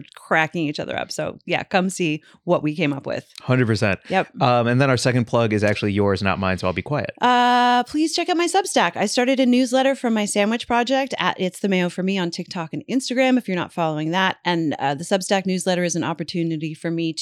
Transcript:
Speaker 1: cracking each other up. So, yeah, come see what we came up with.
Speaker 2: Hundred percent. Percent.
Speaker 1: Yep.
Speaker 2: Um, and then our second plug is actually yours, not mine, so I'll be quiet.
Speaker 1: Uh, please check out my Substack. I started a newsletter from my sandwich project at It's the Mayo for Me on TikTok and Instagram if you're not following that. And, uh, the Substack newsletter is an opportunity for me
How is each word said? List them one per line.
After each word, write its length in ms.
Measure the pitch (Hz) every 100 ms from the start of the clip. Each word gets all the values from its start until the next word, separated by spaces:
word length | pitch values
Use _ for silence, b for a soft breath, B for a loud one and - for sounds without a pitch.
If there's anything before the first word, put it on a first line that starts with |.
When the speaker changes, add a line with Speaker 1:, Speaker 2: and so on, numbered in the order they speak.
| -
Speaker 1:
cracking 520 | - - 160 156 175 147
each 140 | 147
other 160 | - -
up. 140 | -
So, 260 | - 156 -
yeah, 180 | - 175
come 260 | - 196 185
see 320 | - 170 156 b b
what 180 | - 165
we 120 | 147
came 200 | 151 151
up 100 | 139
with. 220 | - - - -
Speaker 2:
Hundred 240 | - 127 117
percent. 80 |
Percent. 240 | 107 107 92 -
Speaker 1:
Yep. 320 | 190 - -
Speaker 2:
Um, 260 | 131 120 117
and 120 | 123
then 80 | 139
our 80 | 123
second 280 | 131 123
plug 280 | 117 120 117
is 120 | 104
actually 280 | 104 107 104
yours, 300 | 101 101 95
not 160 | 98 92
mine, 200 | 95 92
so 80 | 92
I'll 40 |
be 80 | 90
quiet. 280 | - 147 - -
Speaker 1:
Uh, 600 | 247 247 247 247 247 247
please 300 | 247 302 311
check 140 | 320 339
out 80 | 339
my 100 | 349
Substack. 500 | 370 381 - 226 -
I 100 | 208
started 340 | - 247 262
a 60 | 254
newsletter 500 | 247 262 254 262 269
from 180 | 247
my 120 | 220 208
sandwich 400 | 208 202 233 -
project 440 | 240 240 269 262 -
at 160 | 180 -
It's 180 | 185 -
the 100 | 202
Mayo 200 | 185 180
for 140 | 180
Me 120 | 185 196
on 120 | 175
TikTok 420 | 170 175 185 160
and 120 | 143 -
Instagram 480 | 247 - 247 262 254
if 120 | -
you're 80 | 180
not 160 | -
following 400 | - 160 151 156
that. 240 | 180 190 -
And, 300 | - 170 160 123
uh, 160 | 139
the 80 | 143
Substack 420 | 170 196 185 196
newsletter 380 | 185 185 185 180
is 140 | 175 170
an 80 |
opportunity 680 | 131 160 165 180 165 160 156
for 180 | 156 170
me 220 | 165 165 156